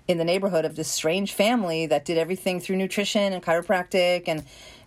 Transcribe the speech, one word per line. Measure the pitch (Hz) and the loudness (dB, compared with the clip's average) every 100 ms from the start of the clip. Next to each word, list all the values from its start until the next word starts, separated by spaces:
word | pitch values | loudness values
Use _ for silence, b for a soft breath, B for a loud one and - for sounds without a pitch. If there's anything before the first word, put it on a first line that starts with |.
| - | -2
in | 170 | 0
the | |
neighborhood | 165 190 190 165 | 2 0 2 2
of | 156 | 0
this | 156 156 | -4 -6
strange | - 156 185 196 | -2 0 0 0
family | - 208 247 180 160 160 | 0 2 2 0 -2 2
that | 147 | 0
did | 151 165 | 2 0
everything | 160 185 190 180 | 0 -2 -4 -4
through | 185 190 | -2 -2
nutrition | 190 - 196 208 196 | -2 -2 -2 0 0
and | 185 | -2
chiropractic, | 175 170 175 185 180 190 175 175 175 | 0 0 2 0 0 2 2 2 -2
and | 156 - B B B | -4 -6 B B B